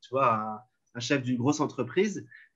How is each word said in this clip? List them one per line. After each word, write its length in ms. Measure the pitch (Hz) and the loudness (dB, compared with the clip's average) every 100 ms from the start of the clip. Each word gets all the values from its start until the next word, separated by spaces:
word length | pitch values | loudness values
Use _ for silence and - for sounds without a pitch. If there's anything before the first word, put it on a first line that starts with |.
tu 80 | - | -6
vois, 220 | 131 127 110 | 2 2 2
un, 240 | 107 107 - _ _ 120 | -2 -8 -14 _ _ -10
un 40 | |
chef 240 | 117 143 | 0 0
d'une 140 | 123 120 | 0 0
grosse 220 | 127 151 | 2 2
entreprise, 680 | 139 - 120 180 214 165 - - - | -2 -2 -2 0 0 -2 -12 -20 -20